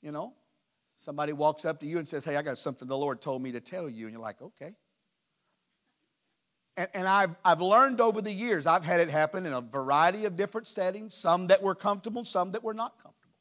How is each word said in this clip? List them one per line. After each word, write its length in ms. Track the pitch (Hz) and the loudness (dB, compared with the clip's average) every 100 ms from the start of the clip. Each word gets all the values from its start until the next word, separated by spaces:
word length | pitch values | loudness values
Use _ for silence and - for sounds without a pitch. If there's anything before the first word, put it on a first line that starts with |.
You 100 | 151 | -12
know, 220 | 151 202 _ _ _ _ _ _ _ | -10 -10 _ _ _ _ _ _ _
somebody 360 | - 143 147 | -12 -6 -4
walks 320 | 151 151 151 | 0 0 0
up 160 | 170 151 | -4 -4
to 60 | 151 | -4
you 120 | 165 | -6
and 100 | 156 | -6
says, 180 | 151 160 | -8 -4
"Hey, 100 | 143 | -4
I 60 | |
got 160 | 147 127 | -2 -4
something 300 | - 131 127 | -6 -6 -6
the 80 | 135 | -4
Lord 240 | 139 127 | -4 -4
told 200 | - 131 | -6 -6
me 120 | 131 | -6
to 80 | 120 | -8
tell 280 | 120 185 165 | -10 -10 -10
you," 180 | 110 110 | -10 -12
and 60 | |
you're 80 | 113 | -10
like, 200 | 110 101 | -12 -12
"Okay." 340 | 147 _ 147 220 _ _ _ _ _ _ _ _ _ _ _ _ _ _ _ _ _ _ _ - | -18 _ -20 -20 _ _ _ _ _ _ _ _ _ _ _ _ _ _ _ _ _ _ _ -6
And, 100 | 185 | -6
and 140 | 202 185 | -2 2
I've, 300 | 196 190 165 | 4 4 2
I've 160 | 185 165 | 4 4
learned 400 | 180 214 269 240 | 6 6 6 4
over 220 | 233 214 | 2 2
the 100 | 208 | -4
years, 340 | 196 240 190 147 | -4 -2 0 4
I've 200 | 170 165 | 2 4
had 160 | 175 | 2
it 80 | 170 | 4
happen 360 | 147 156 190 180 | 2 0 0 -4
in 60 | |
a 80 | 131 | -6
variety 640 | 120 139 135 143 165 202 | -4 -6 2 4 4 4
of 140 | 214 170 | -4 -2
different 300 | 196 226 226 | -4 -4 -8
settings, 460 | - 185 196 220 | -4 -2 -4 -6
some 340 | - 175 175 180 | -2 2 2 6
that 140 | 190 | 4
were 140 | 196 185 | 6 0
comfortable, 480 | 208 202 226 233 | -2 -2 -4 -6
some 280 | 160 190 180 | -2 0 0
that 120 | 196 | -2
were 100 | 233 | -6
not 240 | 220 233 _ | -6 -8 _
comfortable. 380 | - _ _ _ | -20 _ _ _